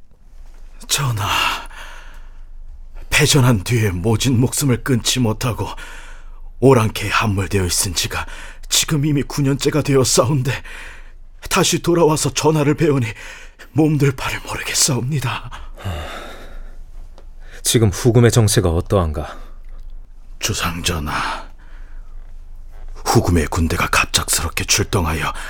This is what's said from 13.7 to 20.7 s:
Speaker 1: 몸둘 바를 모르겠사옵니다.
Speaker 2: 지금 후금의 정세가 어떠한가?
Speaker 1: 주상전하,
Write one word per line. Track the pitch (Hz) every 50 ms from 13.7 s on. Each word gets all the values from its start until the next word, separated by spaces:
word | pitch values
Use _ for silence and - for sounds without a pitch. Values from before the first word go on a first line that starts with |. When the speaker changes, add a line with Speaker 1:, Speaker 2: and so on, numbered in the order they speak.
Speaker 1:
몸둘 | - 151 160 151 156 135 143 139 131
바를 | - - - 110 - -
모르겠사옵니다. | - - - - - - - - - 131 117 117 131 160 131 - 117 107 - - - - - - - - - - 98 82 76 78 - - - - - - - - - - - - - - - - - - - - - - - - - - - - - - -
Speaker 2:
지금 | - - - 117 113 98
후금의 | - - - 127 110 123 117 113
정세가 | - 123 110 101 - 117 92 87
어떠한가? | 80 87 87 - 104 98 85 80 73 78 78 - - - - - - - - - - - - - - - - - - - - - - -
Speaker 1:
주상전하, | - - 104 - - 87